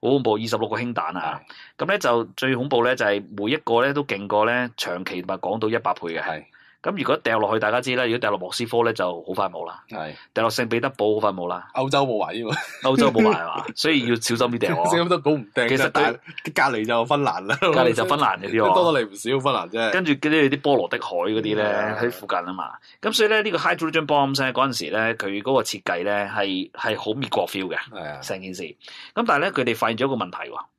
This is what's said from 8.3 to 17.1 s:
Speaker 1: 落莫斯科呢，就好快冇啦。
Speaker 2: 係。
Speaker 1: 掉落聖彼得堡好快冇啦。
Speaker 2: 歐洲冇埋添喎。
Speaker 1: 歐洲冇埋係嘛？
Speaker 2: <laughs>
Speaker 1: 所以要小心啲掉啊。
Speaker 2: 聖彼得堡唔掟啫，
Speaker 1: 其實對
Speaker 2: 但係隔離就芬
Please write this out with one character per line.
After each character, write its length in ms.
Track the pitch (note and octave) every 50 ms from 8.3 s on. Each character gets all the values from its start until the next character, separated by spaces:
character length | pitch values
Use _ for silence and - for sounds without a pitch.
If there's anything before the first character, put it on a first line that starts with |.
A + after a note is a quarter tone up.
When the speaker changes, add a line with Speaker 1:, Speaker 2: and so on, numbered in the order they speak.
Speaker 1:
落 80 | G#2 F#2+
莫 140 | F2+ F2+ F2+
斯 100 | - A#2+ A#2
科 160 | A#2+ A#2 A#2
呢， 100 | A#2 A2
就 100 | - F#2+ F2+ F2+ E2+ E2+
好 100 | - F#2
快 140 | F2+ G2+ F#2+
冇 180 | F2 E2+ F2 E2
啦。 160 | E2 - - _
Speaker 2:
係。 240 | G#2+ G#2 D#2 D#2 D#2 - - _ _
Speaker 1:
掉 80 | - A2+
落 60 | A2+
聖 160 | G#2+ - B2 A2+
彼 120 | A2+ A#2
得 80 | A#2+ C3+
堡 240 | C3+ _ G#2+ G#2+ G#2+
好 40 | G#2+
快 120 | G#2+ G#2
冇 160 | G2 F#2 F2 F2
啦。 200 | F2 F2+ F2+ - -
Speaker 2:
歐 160 | B2+ C3 C3+
洲 160 | C#3 C#3+ C#3
冇 180 | C3 A#2 G#2+ F#2
埋 100 | - F2
添 100 | A2 A#2
喎。 100 | A2 C#3 C#3+ - - - - -
Speaker 1:
歐 120 | C3+ C3+
洲 140 | C3 - C#3
冇 100 | A#2+ -
埋 100 | A2 G#2+ G2+ E2+
係 60 | E2+ E2+ - -
嘛？ 80 | - -
Speaker 2:
<laughs> 40 | -
Speaker 1:
所 140 | - - D#3+
以 120 | D#3+ C#3+
要 120 | B2 A#2 A#2+ A2+
小 180 | A2+ - A#2+
心 20 | A#2
啲 200 | B2+ B2 A#2+ A#2
掉 100 | - B2+ F3 D#3
啊。 40 | F2 F2
Speaker 2:
聖 100 | - E3+ E3+
彼 60 | F3
得 80 | F3+ E3
堡 140 | C#3 C#3+
唔 120 | D#3 D3 A#2 - _
掟 100 | - B2
啫， 40 | A#2+
Speaker 1:
其 80 | C3 C3+
實 100 | D#3+ E3
對 20 |
Speaker 2:
但 220 | - - D3 A#2+ A#2
係 580 | - _ - E3 - - - D3+ - D3 C#3
隔 60 | B2+ A2
離 80 | A2
就 200 | A2 A#2+ A#2 A#2
芬 160 | A#2+